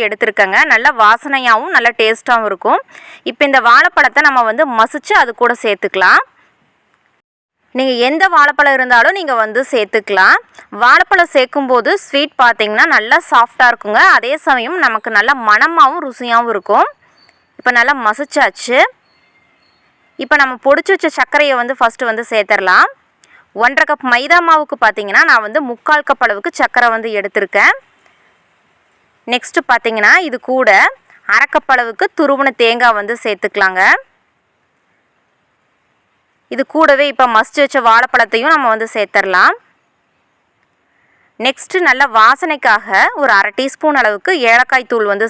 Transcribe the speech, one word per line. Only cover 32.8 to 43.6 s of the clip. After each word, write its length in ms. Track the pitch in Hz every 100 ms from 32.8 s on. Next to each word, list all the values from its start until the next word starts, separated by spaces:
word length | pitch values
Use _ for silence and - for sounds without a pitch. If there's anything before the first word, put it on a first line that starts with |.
| 240 214
வந்து 160 | 208 233
சேர்த்துக்கலாங்க. 580 | 233 196 202 202 190 185 208 370 - _ _ _ _ _ _ _ _ _ _ _ _ _ _ _ _ _ _ _ _ _ _ _ -
இது 100 | 240 269
கூடவே 340 | 302 311 269 285
இப்ப 120 | - 247
மசிச்சு 260 | 220 226 -
வச்ச 180 | 277 277 233
வாழைப்பழத்தையும் 640 | 226 254 247 226 - 302
நம்ம 160 | 311 247
வந்து 140 | 220 226
சேர்த்துடலாம். 640 | 226 202 202 190 185 247 466 _ _ _ _ _ _ _ _ _ _ _ _ _ _ _ _ _ - 240
நெக்ஸ்ட் 280 | 262 - 370 330
நல்ல 180 | 254 277 220
வாசனைக்காக 840 | 220 277 339 294 247 208 214 196 285 392
ஒரு 100 | 269 202
அரை 120 | 202
டீஸ்பூன் 420 | -